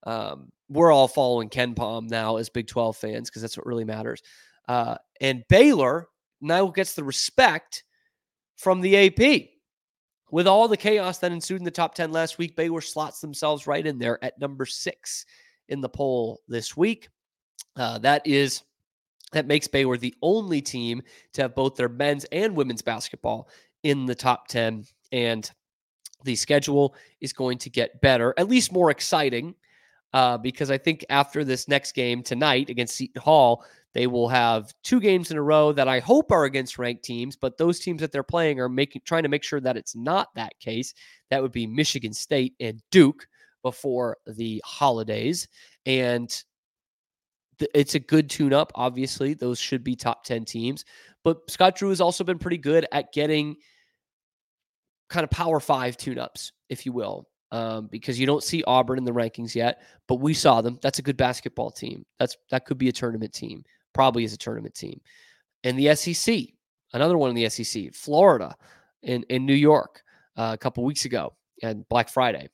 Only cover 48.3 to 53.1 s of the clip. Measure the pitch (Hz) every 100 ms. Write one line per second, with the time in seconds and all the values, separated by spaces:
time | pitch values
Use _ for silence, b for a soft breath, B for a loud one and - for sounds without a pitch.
48.3 | - 147 135 160 - 127 123 131 - 139
49.3 | 151 123 123 - 131 117 123 120 117 -
50.3 | 120 110 117 117 139 - b b b 165
51.3 | 165 - - 185 185 196 185 175 175 180
52.3 | 175 180 170 143 165 156 143 143